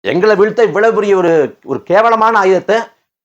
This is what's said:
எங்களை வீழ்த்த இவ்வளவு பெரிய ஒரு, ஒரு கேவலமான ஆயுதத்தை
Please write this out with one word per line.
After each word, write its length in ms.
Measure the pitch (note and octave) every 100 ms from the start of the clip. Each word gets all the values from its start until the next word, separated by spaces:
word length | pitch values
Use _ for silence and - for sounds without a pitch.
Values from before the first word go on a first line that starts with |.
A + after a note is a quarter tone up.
எங்களை 300 | G2 D3+ G#3+ G3+
வீழ்த்த 300 | G#3+ G#3+ G#3+
இவ்வளவு 260 | F3+ A3+ A3
பெரிய 180 | G#3 F#3+
ஒரு, 420 | F3 E3 C3 -
ஒரு 160 | - B2+
கேவலமான 500 | - F#3 A3+ A3+ A3 A3+
ஆயுதத்தை 400 | F#3+ F#3 F#3 A3 A3 _ _ _